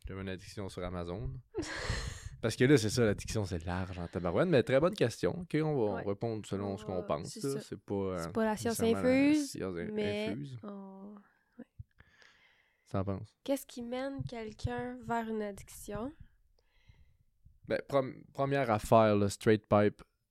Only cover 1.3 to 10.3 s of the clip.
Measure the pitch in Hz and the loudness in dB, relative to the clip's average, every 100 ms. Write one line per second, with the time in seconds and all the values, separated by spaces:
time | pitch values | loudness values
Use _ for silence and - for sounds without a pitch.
1.3 | 131 - 440 - - - - - - - | -8 -10 -8 -6 -6 -4 -4 -6 -10 -14
2.3 | - 113 - 123 143 104 123 113 98 - | -6 -6 2 6 6 4 2 2 2 -2
3.3 | 110 95 87 87 90 92 90 85 92 87 | -2 -2 -4 -4 -4 -4 -6 -6 -2 0
4.3 | 95 175 143 107 131 170 208 120 - - | 2 4 4 4 4 2 2 0 2 -2
5.3 | - 180 151 156 143 107 92 98 101 117 | -2 -4 -2 0 2 0 0 -4 -2 -2
6.3 | 110 98 98 101 95 - 92 87 73 - | -4 -4 -4 -2 -4 -4 -6 -2 -4 -4
7.3 | - 139 139 - 104 - 101 95 90 82 | -6 -6 -6 -8 -14 -6 -4 -2 -2 -4
8.3 | 101 220 214 240 226 226 226 254 262 285 | -2 -2 -2 -4 0 2 2 4 4 4
9.3 | 302 277 - 190 170 170 208 208 208 214 | 2 0 -6 -4 -4 -4 -2 -2 -2 -4